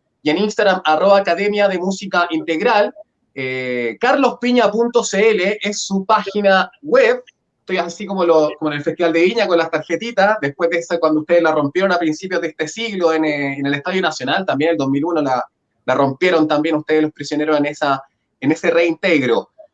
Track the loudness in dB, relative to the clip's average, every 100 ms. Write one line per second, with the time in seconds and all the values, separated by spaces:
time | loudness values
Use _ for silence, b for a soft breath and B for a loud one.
0 | _ _ -2 0 0 0 2 2 2 2
1 | 4 4 4 0 0 2 0 0 -2 -4
2 | -4 -2 0 -2 -4 -2 2 2 2 -2
3 | -18 _ _ -10 -6 -6 -4 -4 -4 -2
4 | 0 2 0 0 0 2 2 2 0 0
5 | -2 2 2 2 0 -2 -6 -6 -4 -4
6 | 0 0 0 0 2 4 2 -6 0 4
7 | 4 2 -4 _ _ _ -6 -4 -4 -8
8 | -8 0 4 4 2 0 -4 -4 -4 -2
9 | 0 2 2 2 2 2 0 -4 -4 -6
10 | -4 0 2 2 -4 -2 -2 -2 -4 -2
11 | 0 0 2 2 4 2 0 0 0 0
12 | -2 -4 -6 -6 -6 -6 -8 -6 -6 0
13 | 0 2 0 -2 -4 -4 -4 -4 -4 -2
14 | -2 -4 -2 -2 -2 0 0 0 0 0
15 | 0 -2 -2 -2 -4 _ _ _ -2 0
16 | 0 0 0 2 2 0 0 -2 0 0
17 | 0 -4 -6 -4 0 0 -2 -2 -2 -2
18 | -6 _ _ _ -2 0 0 2 2 0
19 | 0 2 2 0 -2 -12 -20